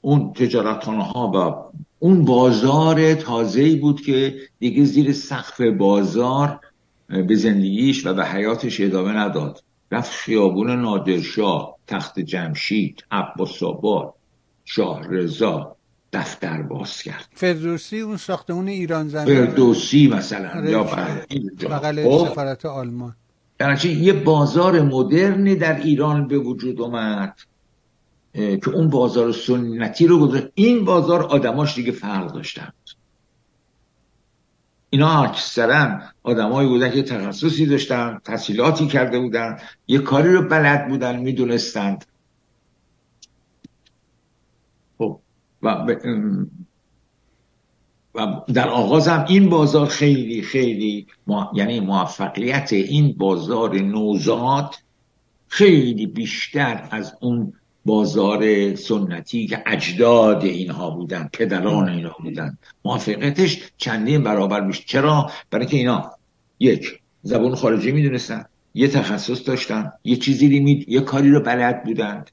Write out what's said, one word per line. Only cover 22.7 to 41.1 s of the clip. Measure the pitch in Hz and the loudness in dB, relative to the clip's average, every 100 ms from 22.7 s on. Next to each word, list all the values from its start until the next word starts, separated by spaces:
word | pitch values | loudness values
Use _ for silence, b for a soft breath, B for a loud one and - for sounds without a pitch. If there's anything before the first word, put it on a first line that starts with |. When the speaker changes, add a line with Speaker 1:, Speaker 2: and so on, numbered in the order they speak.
| 139 123 120 120 117 _ _ _ _ | -10 -10 -10 -12 -16 _ _ _ _
Speaker 1:
یعنی | 139 139 | 0 0
چی؟ | 165 | 0
یه | 151 175 | 2 4
بازار | 190 160 156 143 156 180 170 | 4 4 4 4 4 4 4
مدرنی | 147 131 127 156 196 190 196 185 | 4 2 2 2 2 2 2 2
در | 160 147 | 2 0
ایران | 151 143 151 147 135 | 0 2 2 0 0
به | 139 | -2
وجود | 120 113 123 117 | -2 -6 -6 -6
اومد | 120 117 110 104 98 - _ _ _ _ _ _ _ _ _ - | -6 -4 -4 -4 -6 -10 _ _ _ _ _ _ _ _ _ -6
اه، | 104 98 | -2 -2
که | - | -2
اون | - 160 | 0 2
بازار | 139 123 120 117 | 2 2 2 0
سنتی | 113 - 123 120 113 110 - 165 | -2 -2 -2 -2 -4 -6 2 6
رو | 170 143 | 6 4
گذاشت. | 131 - | 2 -4
این | - 220 240 185 | 2 4 4 2
بازار | 180 156 170 | 2 2 0
آدماش | 156 143 120 127 147 - | 2 0 2 0 -2 -2
دیگه | 117 | -6
فرق | - 101 98 87 | -6 -6 -6 -6
داشتن. | 78 78 - 71 - - - _ _ _ _ _ _ _ _ _ _ _ _ _ _ _ _ _ _ _ | -10 -12 -14 -16 -20 -20 -20 _ _ _ _ _ _ _ _ _ _ _ _ _ _ _ _ _ _ _
اینا | 135 151 160 | 2 4 4
اکثراً | 123 - - - 117 143 135 98 B _ | 2 -2 -8 -2 2 2 2 -2 B _
آدمایی | - 117 107 131 139 | -4 -2 0 0 2
بودن | 123 127 | 2 2
که | 131 | 0
تخصصی | 131 117 98 101 160 143 156 | -2 -6 -6 -4 -2 0 2
داشتن، | 139 - 123 120 107 | 0 0 -2 -4 -8
تحصیلاتی | - 113 - 107 135 156 147 | -8 -8 -4 0 2 2 0
کرده | 139 123 123 | 0 0 0
بودن، | 123 117 113 113 B B - | -2 -4 -6 -10 B B 0
یه | 135 | 0
کاری | 135 139 160 | 2 2 4
رو | 185 - | 4 4
بلد | 160 147 143 135 | 4 4 2 0
بودن، | 131 123 | -4 -4